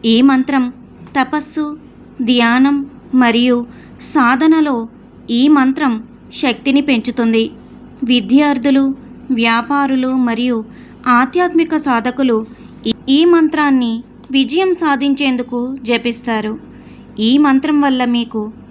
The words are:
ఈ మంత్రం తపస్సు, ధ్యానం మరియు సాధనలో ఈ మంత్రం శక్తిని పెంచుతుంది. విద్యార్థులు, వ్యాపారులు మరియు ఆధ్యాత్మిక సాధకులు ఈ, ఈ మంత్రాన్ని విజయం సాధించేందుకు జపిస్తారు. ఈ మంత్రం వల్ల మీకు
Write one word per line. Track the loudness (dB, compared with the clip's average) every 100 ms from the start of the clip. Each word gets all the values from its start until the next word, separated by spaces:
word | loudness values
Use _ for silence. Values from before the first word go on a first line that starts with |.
ఈ | 2 4 4
మంత్రం | 2 0 -2 -2 -8 -20 -20 -8 -4
తపస్సు, | -4 -4 -6 -8 -8 -8 -18 -20 -20 -8 0
ధ్యానం | 2 2 2 2 0 -6 -14 -4 2
మరియు | 2 2 2 0 -4 -16 -20 -20 -4
సాధనలో | 2 2 4 4 4 2 -2 -6 -14 -20 -20 -4
ఈ | 0 4 4
మంత్రం | 2 0 -2 -4 -8 -20 -20 -4
శక్తిని | -4 -2 0 0 0
పెంచుతుంది. | -2 -2 -2 0 0 -2 -6 -20 -20 -20 -10 0
విద్యార్థులు, | 0 4 2 4 0 2 2 0 -4 -12 -20 -6 -2
వ్యాపారులు | 0 0 0 -2 0 -2 -2 -2 -2
మరియు | -2 -2 -2 -6 -18 -20 -8 0 2
ఆధ్యాత్మిక | 2 0 0 0 0 -2
సాధకులు | -2 -2 -2 -2 0 0 -4 -16 -20 -10 -6
ఈ, | -6 0
ఈ | 2 4
మంత్రాన్ని | 4 2 0 0 0 0 -6 -10 -20 -4
విజయం | -2 0 0 -2 0
సాధించేందుకు | -2 0 -2 0 -2 -2 -4 -6 -6 -8 -4
జపిస్తారు. | -2 -2 -6 -6 -4 -4 -8 -14 -20 -20 -20 -18 -2
ఈ | 2 4
మంత్రం | 4 2 0 0
వల్ల | 0 0 0 -2
మీకు | -4 -6 -8 -14 -20